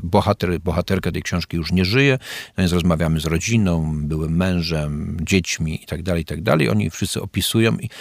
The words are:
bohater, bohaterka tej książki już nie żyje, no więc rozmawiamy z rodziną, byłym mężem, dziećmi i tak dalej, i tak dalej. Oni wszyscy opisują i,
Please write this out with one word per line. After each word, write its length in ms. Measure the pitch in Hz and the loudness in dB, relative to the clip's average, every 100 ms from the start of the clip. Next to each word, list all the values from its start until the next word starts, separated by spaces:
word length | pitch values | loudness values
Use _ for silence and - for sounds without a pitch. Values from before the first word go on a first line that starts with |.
bohater, 580 | 85 101 104 101 90 82 | 2 2 4 2 0 -2
bohaterka 520 | 90 82 90 95 87 | -2 -2 0 -2 -2
tej 100 | 78 | -4
książki 340 | - 87 - 85 | -4 -4 -2 -4
już 160 | 80 | 0
nie 120 | 90 | 2
żyje, 340 | 90 127 139 131 - - - | 2 4 4 2 -2 -14 -8
no 140 | - | 0
więc 100 | 90 | 2
rozmawiamy 480 | 87 87 80 82 80 | 4 2 2 2 0
z 40 | |
rodziną, 720 | 78 82 107 113 92 82 78 76 | 0 -2 0 2 2 2 0 -2
byłym 340 | 73 78 80 82 | -2 -2 0 0
mężem, 800 | 92 87 82 78 76 73 85 82 | 0 0 0 -2 -2 -4 -6 -4
dziećmi 640 | 78 95 - - 80 - | 2 2 2 -2 -4 -4
i 40 | - | -8
tak 160 | 80 | -8
dalej, 200 | 90 85 | -2 -2
i 20 | |
tak 180 | 78 80 | -4 -4
dalej. 260 | - 160 135 | 0 2 2
Oni 220 | 107 101 | 2 -2
wszyscy 320 | - 98 - | -4 -4 -4
opisują 540 | - 95 - 113 113 113 | -6 -4 0 2 2 0
i, 100 | - - | -6 -12